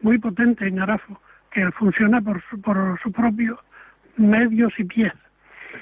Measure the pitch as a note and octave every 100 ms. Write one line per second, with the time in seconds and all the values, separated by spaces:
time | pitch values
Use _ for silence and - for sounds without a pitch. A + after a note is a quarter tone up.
0 | G#3+ A#3 A3+ F3 A#3+ A#3 G3 F#3 F#3+ G#3+
1 | - G3 _ _ _ - F#3 - G#3 -
2 | G#3+ A#3+ G#3 F#3+ - G#3+ G#3+ F#3+ F#3+ F3+
3 | A3+ G3 A#3 G#3+ A3+ A#3+ _ - - _
4 | _ - G#3 G#3+ A#3+ A3 A#3 - F3+ -
5 | G#3+ - _ _ _ - - -